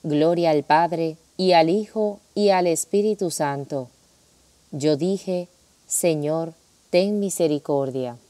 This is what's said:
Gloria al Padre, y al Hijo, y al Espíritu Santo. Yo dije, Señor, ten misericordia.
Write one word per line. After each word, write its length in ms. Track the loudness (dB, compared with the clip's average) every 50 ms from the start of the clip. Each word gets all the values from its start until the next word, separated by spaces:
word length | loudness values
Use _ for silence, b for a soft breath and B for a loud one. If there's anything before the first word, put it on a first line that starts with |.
Gloria 480 | -4 -2 0 2 2 2 2 2 2 2
al 140 | 2 0 2
Padre, 520 | 2 2 2 2 0 -2 -4 -4 -6 -6 _ _ _ _
y 160 | -2 2 4
al 180 | 6 6 4 4
Hijo, 500 | 2 -2 -2 -4 -4 -4 -4 -4 -4 -10 _ _ _
y 160 | 0 2 4
al 160 | 4 4 2
Espíritu 640 | 0 0 -2 -4 _ 0 0 0 0 -2 -2 -4 -6
Santo. 580 | -4 -4 -4 -4 -4 -6 -8 -8 -8 -8 -8 -10 _ _ _ _ _ _ _ _ _ _ _ _ _ _ _ _
Yo 260 | -10 -2 0 0 0
dije, 520 | 2 0 -2 -2 -4 -4 -6 -6 -6 -6 _ _ _ _ _ _ _ _
Señor, 680 | -8 -6 0 0 0 0 0 -2 -2 -2 -4 -4 -8 -10 _ _ _ _ _ _ _
ten 300 | 0 2 2 2 -2 -2
misericordia. 960 | -4 -4 -2 0 0 0 0 -2 _ -2 -2 -2 -2 -2 -4 -6 -6 -8 -10 -14 _